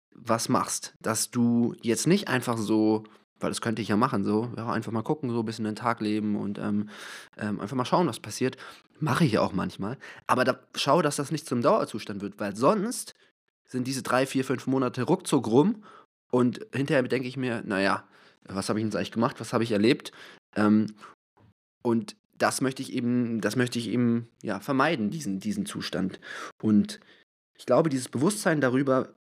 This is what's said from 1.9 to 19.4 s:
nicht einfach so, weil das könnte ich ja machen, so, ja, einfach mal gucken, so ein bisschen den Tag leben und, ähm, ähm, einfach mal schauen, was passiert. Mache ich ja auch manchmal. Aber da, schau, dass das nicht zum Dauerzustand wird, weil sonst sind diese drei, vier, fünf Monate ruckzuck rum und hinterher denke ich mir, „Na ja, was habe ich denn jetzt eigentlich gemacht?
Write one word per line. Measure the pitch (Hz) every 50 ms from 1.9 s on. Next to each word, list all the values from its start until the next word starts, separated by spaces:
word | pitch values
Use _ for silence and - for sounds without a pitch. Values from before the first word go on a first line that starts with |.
| 113 - -
nicht | 151 185 202 - -
einfach | 127 123 120 127 117
so, | 113 104 101 110 107 107 107 110 107 110 - - - _ _ _ -
weil | 92 82
das | 92 -
könnte | - 117 110 120 104
ich | 98
ja | 104
machen, | 101 123 127 120 104 98
so, | 104 104 107 117 123 107
ja, | 107 113 120
einfach | 82 113 113 - 113
mal | 113 110
gucken, | - 117 - - 123
so | 117 117
ein | 110
bisschen | 113 107 113 110
den | 107 107
Tag | 101 123 117 113 -
leben | 110 104 107 107 107 107 104
und, | 104 101 101 101 104
ähm, | 101 104 104 104 104 104 - - - - - - - - _
ähm, | - 110 104 101 -
einfach | - 104 135
mal | 127 123
schauen, | - - 165 180
was | 139 - -
passiert. | - 107 - - 127 127 - - - - - - _ _ _ -
Mache | 151 151 131 - 170
ich | 123 107
ja | - -
auch | 90 92
manchmal. | 92 90 92 - - 98 104 131 - - - - - -
Aber | - 113 123 123
da, | 127 123 - - _ -
schau, | - - 147 143 170 175
dass | 147 143
das | - 143 -
nicht | 165 147 -
zum | - 131 120
Dauerzustand | 120 151 208 - 143 - - 107 - - 104 98 101
wird, | 98 - -
weil | 104 101 95
sonst | 107 127 156 220 208 190 240 240 - - - - _ _ _ _ _ _ _ _ _ _ _
sind | - 127 123
diese | 127 135 127 -
drei, | - 123 127 135
vier, | 131 - 131 127
fünf | - 131 117 -
Monate | 131 131 135 131 123 - 131 123
ruckzuck | - 170 185 - - 165 139 117
rum | 117 113 135 156 208 240 - - - - - - _ _ _ _ _
und | - 127 123 123 - - - - -
hinterher | - 139 139 160 135 123
denke | 120 120 127 127 123
ich | 123
mir, | 135 127 127 117 113 -
„Na | - 101 95
ja, | 98 95 95 98 - - _ - - - _ _ -
was | - 95 98 95 -
habe | 107 110
ich | 110
denn | 107
jetzt | -
eigentlich | 87 101 - -
gemacht? | 110 117 135 - -